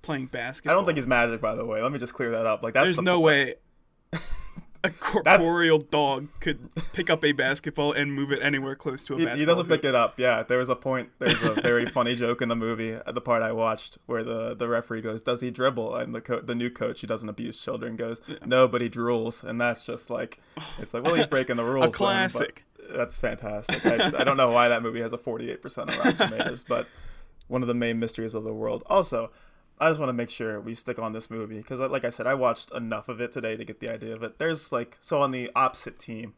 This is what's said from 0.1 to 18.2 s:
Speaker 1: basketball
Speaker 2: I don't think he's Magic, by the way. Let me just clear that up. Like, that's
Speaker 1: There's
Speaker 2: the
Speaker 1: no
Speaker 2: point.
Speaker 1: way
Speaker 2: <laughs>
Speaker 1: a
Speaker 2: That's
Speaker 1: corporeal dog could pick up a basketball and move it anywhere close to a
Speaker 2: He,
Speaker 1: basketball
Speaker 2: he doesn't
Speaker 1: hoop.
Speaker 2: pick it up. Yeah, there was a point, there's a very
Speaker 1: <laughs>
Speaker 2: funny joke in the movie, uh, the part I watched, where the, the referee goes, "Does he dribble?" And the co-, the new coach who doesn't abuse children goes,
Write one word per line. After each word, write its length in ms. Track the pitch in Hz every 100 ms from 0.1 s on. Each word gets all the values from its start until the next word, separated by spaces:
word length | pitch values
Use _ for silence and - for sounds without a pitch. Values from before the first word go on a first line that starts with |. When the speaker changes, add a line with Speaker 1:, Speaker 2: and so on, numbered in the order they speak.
| 147 131
Speaker 1:
basketball 460 | 123 120 131 151
Speaker 2:
I 40 | 175
don't 100 | 185
think 120 | 156
he's 80 | 123
Magic, 340 | 127 120 113
by 140 | 107
the 120 | 117 117
way. 160 | 110
Let 80 | 120
me 80 | 143
just 160 | 120 -
clear 160 | 123
that 160 | 113 113
up. 160 | 107
Like, 100 | 117
that's 120 | 131 180
Speaker 1:
There's 100 | 160
Speaker 2:
the 80 |
Speaker 1:
no 140 | 185 180
Speaker 2:
point. 80 | 160
Speaker 1:
way 300 | 143 131 - _ _ _ _ _
Speaker 2:
<laughs> 20 | 160 - - - - - -
Speaker 1:
a 80 | 185 170 - 220
Speaker 2:
That's 200 | 151 185
Speaker 1:
corporeal 360 | 165 170 165 156
dog 480 | 139 147 147 135 143 -
could 300 | - - 120 - -
pick 160 | - 160
up 160 | 160 151
a 60 |
basketball 640 | 143 131 143 156 147 147
and 200 | 143 143
move 180 | 139 139
it 80 | 139
anywhere 320 | 143 139 135 135
close 280 | 151 131 -
to 100 | 139
a 20 |
Speaker 2:
He, 80 | 165
Speaker 1:
basketball 140 | 123
Speaker 2:
he 60 | 151
doesn't 200 | 170 170
Speaker 1:
hoop. 140 | 156
Speaker 2:
pick 80 | 143
it 60 | 123
up. 240 | 113 -
Yeah, 240 | 127 113
there 160 | 113 127
was 100 | 127
a 60 | 123
point, 340 | 135 131 120 _
there's 220 | 127 -
a 140 | - 110
very 300 | 123 120 117
Speaker 1:
<laughs> 20 |
Speaker 2:
funny 280 | - 120 123
joke 260 | 117 120
in 40 | 120
the 60 | 117
movie, 380 | 113 110 113 110
uh, 160 | -
the 80 | 120
part 220 | 127 117
I 100 | 113
watched, 460 | 113 113 107 - - -
where 180 | 120
the, 300 | 113 113 113 113
the 120 | 120
referee 320 | 117 117 113
goes, 220 | 110 110
"Does 180 | - 123
he 80 | 127
dribble?" 460 | 123 131 123 110 120
And 180 | 120
the 80 | 117
co-, 180 | - 120
the 120 | 160 120
new 140 | 123
coach 320 | 123 113 -
who 60 | 104
doesn't 200 | 113 110
abuse 320 | 104 117 107
children 360 | - 117 117 113
goes, 260 | 117 117